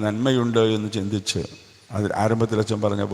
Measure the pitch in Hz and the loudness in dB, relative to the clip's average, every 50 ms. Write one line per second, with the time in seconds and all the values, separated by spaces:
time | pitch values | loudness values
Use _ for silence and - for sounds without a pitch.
0 | 107 107 104 110 127 135 131 123 120 120 113 113 113 110 110 107 107 104 107 104 | -2 -2 -2 0 0 2 2 2 2 2 4 4 4 4 2 0 -2 -4 -4 -4
1 | 95 101 107 98 95 - - 90 78 - - - - - - - - - - 104 | -4 -2 -4 -4 -4 -4 -4 -4 -6 -6 -12 -18 -20 -20 -20 -20 -18 -8 -4 -2
2 | 104 92 - 95 107 110 113 113 113 107 113 110 104 107 110 104 104 104 101 101 | -2 0 0 0 2 2 2 2 0 0 2 0 0 0 -2 0 0 0 0 0
3 | 101 101 | -2 -2